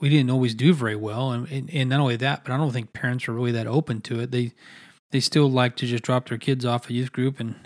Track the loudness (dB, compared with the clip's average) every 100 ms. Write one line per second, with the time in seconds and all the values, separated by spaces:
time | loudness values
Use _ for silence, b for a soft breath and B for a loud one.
0 | 4 4 4 2 2 4 4 4 2 -2
1 | -4 -4 -2 -4 -4 -8 -4 -2 0 2
2 | 2 2 0 -2 -4 -2 0 -2 -6 -4
3 | -4 -2 -4 -2 0 0 0 0 0 -4
4 | -4 -6 -4 -2 -4 -6 B B B B
5 | _ -2 2 4 4 4 2 0 -4 -2
6 | 0 -2 -2 -6 -2 0 0 -2 -2 -4
7 | -4 -2 -2 -2 -6 -10